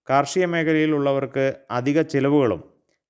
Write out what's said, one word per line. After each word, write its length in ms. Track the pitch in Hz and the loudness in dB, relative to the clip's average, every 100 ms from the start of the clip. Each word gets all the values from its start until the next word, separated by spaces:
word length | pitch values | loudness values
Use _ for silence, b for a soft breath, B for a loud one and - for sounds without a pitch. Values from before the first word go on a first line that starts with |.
| - | -2
കാർഷിക 380 | 135 139 190 180 | 0 0 0 -2
മേഖലയിലുള്ളവർക്ക് 1000 | 170 160 156 156 151 139 139 135 139 135 131 - | 0 0 0 0 0 0 -2 -2 -2 -2 -4 -6
അധിക 300 | 120 123 147 | -4 0 0
ചിലവുകളും 600 | 156 139 135 147 127 87 - _ _ _ _ | 0 0 2 2 2 -2 -8 _ _ _ _